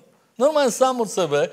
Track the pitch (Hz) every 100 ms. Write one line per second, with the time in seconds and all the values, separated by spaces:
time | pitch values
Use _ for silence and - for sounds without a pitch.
0 | _ _ _ - 269 302 269 - 262 254
1 | 208 196 165 143 165